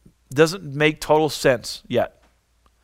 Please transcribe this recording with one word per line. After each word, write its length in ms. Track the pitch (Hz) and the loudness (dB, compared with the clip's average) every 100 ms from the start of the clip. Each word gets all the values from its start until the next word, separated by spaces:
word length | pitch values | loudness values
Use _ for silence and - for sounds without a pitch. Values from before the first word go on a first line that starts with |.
| _ _ _ | _ _ _
doesn't 300 | 131 160 190 | 2 2 2
make 360 | 151 139 156 156 | -10 -2 0 0
total 300 | - 156 156 | 0 2 2
sense 540 | - 147 120 - - - | 0 0 0 -4 -16 -4
yet. 360 | 120 - - _ _ _ _ _ _ | -2 -2 -6 _ _ _ _ _ _